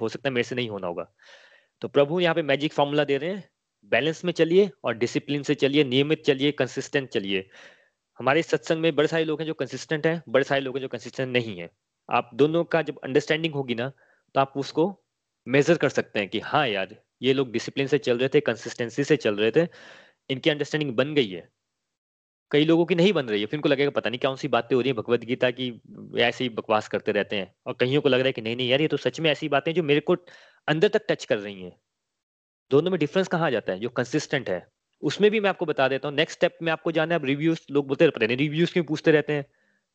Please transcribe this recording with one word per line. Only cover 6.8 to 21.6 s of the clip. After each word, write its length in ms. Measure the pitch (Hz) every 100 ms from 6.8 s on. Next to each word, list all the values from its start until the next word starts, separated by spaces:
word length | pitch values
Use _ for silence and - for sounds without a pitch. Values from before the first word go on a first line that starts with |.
| - 143 131
चलिए। 420 | 113 98 95 95 - - _ _ _ _ -
हमारे 240 | 120 151
सत्संग 360 | 156 156 - 160
में 160 | 165
बड़े 140 | 143 151
सारे 160 | 160
लोग 160 | 160 151
हैं 60 | 156
जो 80 |
कंसिस्टेंट 520 | 160 139 131 - 156 160
हैं, 160 | 170 139
बड़े 160 | 131
सारे 160 | 135 139
लोग 160 | 135 131
हैं 60 |
जो 60 | 131
कंसिस्टेंट 440 | 120 120 - 131
नहीं 280 | 123 113 87
है। 100 | 85 _ _ _ -
आप 200 | 120 117
दोनों 300 | 117 151 165
का 180 | 165 165
जब 180 | 151 139
अंडरस्टैंडिंग 500 | 135 135 - 156 165
होगी 200 | 143 131
ना, 180 | 117 131 - _ _ _
तो 60 | 135
आप 120 | 135 139
उसको 480 | 131 - 180 190 _ _ _ _ -
मेजर 280 | 135 147 165
कर 120 | 135
सकते 300 | - - 110
हैं 100 | 98
कि 120 | 107
हाँ 280 | - 143 135
यार, 280 | 98 95 107 _ -
ये 100 | 123
लोग 200 | 135 131
डिसिप्लिन 340 | 110 - 135 135
से 120 | 147
चल 200 | - 120
रहे 100 | 131
थे, 120 | 151
कंसिस्टेंसी 640 | 131 110 117 - 117 127
से 120 | 139 151
चल 200 | 110 104
रहे 140 | 110
थे, 180 | 147 175 - - - - _ -
इनकी 200 | 131 160
अंडरस्टैंडिंग 440 | 147 143 151 147
बन 200 | 113 139
गई 160 | 147 107
है। 220 | 87 - _